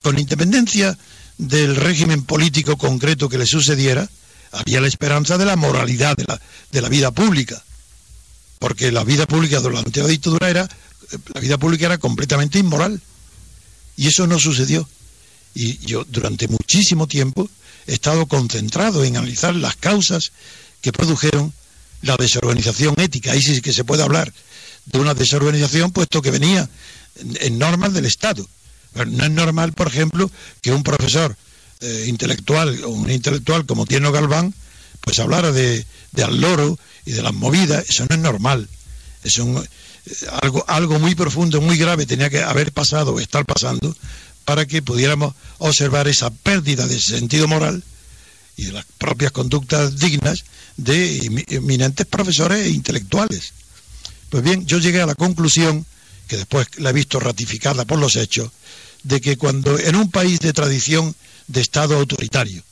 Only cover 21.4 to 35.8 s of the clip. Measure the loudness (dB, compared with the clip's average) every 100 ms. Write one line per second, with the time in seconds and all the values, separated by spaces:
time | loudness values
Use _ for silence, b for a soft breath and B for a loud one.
21.4 | -2 -6 B B B B -2 0 2 0
22.4 | 0 0 0 0 2 2 0 -2 -2 0
23.4 | 2 0 0 -2 0 0 2 0 -2 B
24.4 | B B B B -4 0 2 2 2 2
25.4 | 2 2 2 2 2 0 0 0 0 2
26.4 | 4 2 0 B B B B -14 -10 -4
27.4 | -2 0 0 2 0 0 0 0 -2 -2
28.4 | -8 -18 b b b -6 -4 0 2 2
29.4 | 2 2 -2 0 -2 0 0 2 -2 B
30.4 | B B 0 0 0 0 2 2 0 -4
31.4 | B B B B -8 -6 -4 -2 -2 -4
32.4 | 0 2 2 -2 -6 -4 -2 0 0 -2
33.4 | 0 0 0 -2 0 2 2 2 2 2
34.4 | 0 -4 B B B B -4 -2 2 2
35.4 | 2 2 2 0